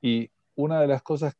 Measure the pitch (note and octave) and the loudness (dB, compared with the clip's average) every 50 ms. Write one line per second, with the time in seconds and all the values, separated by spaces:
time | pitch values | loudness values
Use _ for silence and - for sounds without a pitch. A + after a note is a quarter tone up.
0 | - B2 A#2 A#2 A#2 - _ _ _ _ _ - C#3+ D#3 D#3+ D#3 D3+ C#3 C#3 B2+ | -2 0 0 0 -2 -6 _ _ _ _ _ -4 -2 0 2 2 2 2 2 0
1 | - - D#3 C#3+ D#3 C#3+ - _ | -2 -4 -4 -2 -2 -4 -6 _